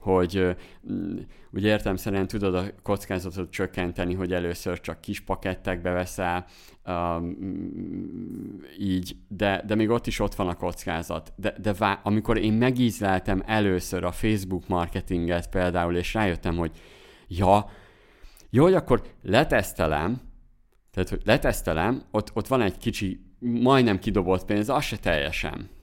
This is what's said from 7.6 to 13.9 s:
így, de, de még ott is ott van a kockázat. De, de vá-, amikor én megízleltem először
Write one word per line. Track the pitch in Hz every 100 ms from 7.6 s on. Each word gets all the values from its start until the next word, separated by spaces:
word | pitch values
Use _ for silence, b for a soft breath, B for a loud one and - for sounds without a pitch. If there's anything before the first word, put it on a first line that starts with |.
| 87 87 90 90 92 95 95 - - 98 67 82
így, | 101 92 90 - -
de, | 98 101 95 104
de |
még | 110 107
ott | 117 117
is | -
ott | 104
van | - 92
a | 87
kockázat. | 87 87 - 82 85 82 - -
De, | 98 -
de | 101
vá-, | 95 104 98
amikor | - 107 107 113
én | 107
megízleltem | 110 123 123 123 101 101 92 95 95 -
először | 110 104 92 -